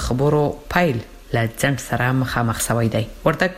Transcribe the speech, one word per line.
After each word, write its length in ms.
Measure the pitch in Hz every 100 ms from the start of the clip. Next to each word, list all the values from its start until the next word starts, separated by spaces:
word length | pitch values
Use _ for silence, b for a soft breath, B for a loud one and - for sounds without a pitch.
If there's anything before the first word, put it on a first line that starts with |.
| -
خبرو 340 | 131 143 151 147 - -
پیل 240 | 175 175 117 - - -
له 120 | 117 113 -
ځنډ 180 | 139 131 -
سره 220 | 120 123 131
مخامخ 360 | 123 123 117 107
سوی 280 | - 117 113
دی. 180 | 110 110 -
وردګ 260 | - 151 185